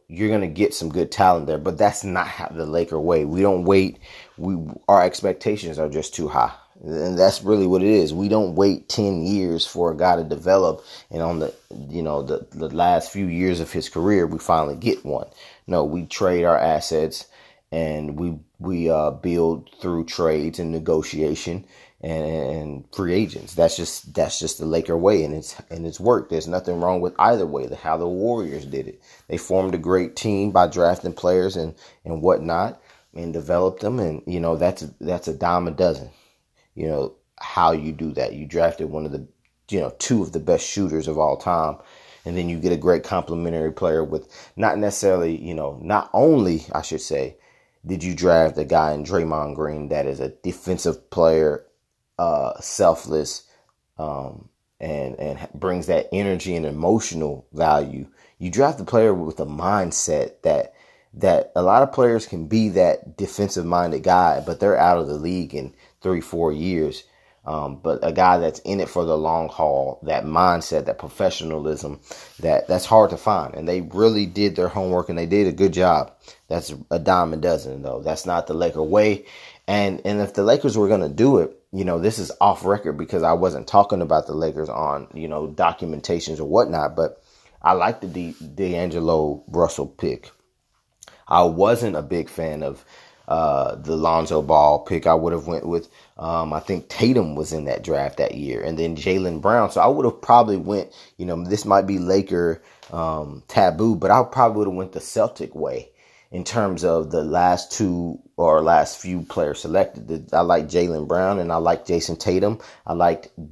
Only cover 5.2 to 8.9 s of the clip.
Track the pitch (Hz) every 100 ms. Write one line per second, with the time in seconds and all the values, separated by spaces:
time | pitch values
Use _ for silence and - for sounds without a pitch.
5.2 | 98 90 117 107 85 76 78 73 78 -
6.2 | 76 69 58 - _ _ 78 80 85 90
7.2 | 95 - 98 104 95 92 98 107 78 80
8.2 | 101 110 98 82 98 92 -